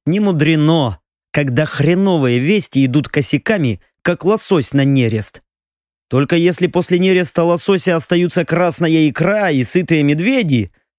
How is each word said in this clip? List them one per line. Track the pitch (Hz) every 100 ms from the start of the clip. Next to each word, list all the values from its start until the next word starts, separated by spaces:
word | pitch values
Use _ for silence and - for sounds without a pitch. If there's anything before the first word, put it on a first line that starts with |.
| 147
не | 196
мудрено, | 202 160 156 156 151 165 123 87 _ _ _
когда | 147 139 123 156
хреновые | - 143 180 196 170 127 120
вести | 147 208 - 135 135
идут | 143 -
косяками, | 147 135 147 - 208 131 95 _ _
как | - 175 175
лосось | 220 - 180 -
на | 139 139
нерест. | 135 113 110 - - _ _ _ _ _ _ -
Только | 127 139 175
если | 170 170 175
после | 180 - 180
нереста | 185 180 165 -
лосося | 170 170 - 190 185 165
остаются | - 175 175 180 160
красная | 165 175 - 165 160 151
икра | - 170 214 190
и | 139
сытые | 120 180 175 160
медведи, | 143 151 202 262 170 123 - _ _